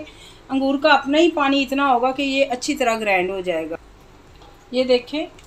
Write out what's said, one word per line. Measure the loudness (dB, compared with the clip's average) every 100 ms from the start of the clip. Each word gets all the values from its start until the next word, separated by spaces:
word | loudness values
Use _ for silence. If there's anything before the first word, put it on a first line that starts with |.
| -2 -16 -20 -20 -6
अंगूर | -2 0 2
का | 4
अपना | 4 4 2
ही | 2
पानी | 2 0 0
इतना | 0 0 2
होगा | 2 0
कि | -2 -2
ये | 0 0
अच्छी | -2 -4 -2
तरह | 0 0
ग्राइंड | 0 0 0
हो | -4
जाएगा। | -4 -4 -6 -10 -14 -20 -20 -20 -20 -20 -20 -20 -6
ये | -2 2
देखें, | 2 0 -8 -8 -12